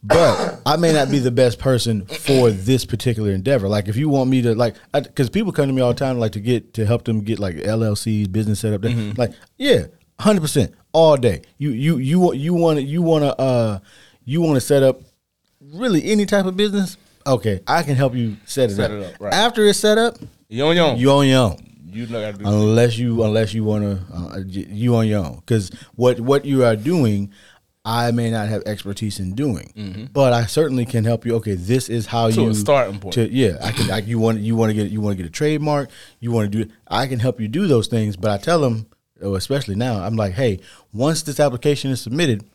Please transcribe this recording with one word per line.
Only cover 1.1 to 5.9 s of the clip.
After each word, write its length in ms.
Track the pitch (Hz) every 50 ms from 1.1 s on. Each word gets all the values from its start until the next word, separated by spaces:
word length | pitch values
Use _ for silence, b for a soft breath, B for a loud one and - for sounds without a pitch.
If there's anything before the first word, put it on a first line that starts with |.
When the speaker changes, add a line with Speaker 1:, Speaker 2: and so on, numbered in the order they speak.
Speaker 1:
be 80 | 139 143
the 120 | 123 127
best 280 | 120 120 131 123 113 -
person 460 | - 135 131 120 - 117 113 104 92
for 460 | - - - - - 139 131 123 117
this 340 | 107 95 95 107 131 123 -
particular 460 | - - 107 - 127 117 107 107 101
endeavor. 360 | 98 92 95 127 143 127 98 98
Like, 200 | 104 104 98 95
if 80 | 107 113
you 100 | 147 156
want 220 | 139 139 131 127
me 120 | 131 131 120
to, 120 | 120 113
like, 200 | 107 123 117 101 B B B -
I, 80 | 151
'cause 280 | 131 - _ - 139 113
people 220 | - 196 226 190
come 160 | - - 147 135
to 60 | 131
me 80 | 131
all 80 | 127 120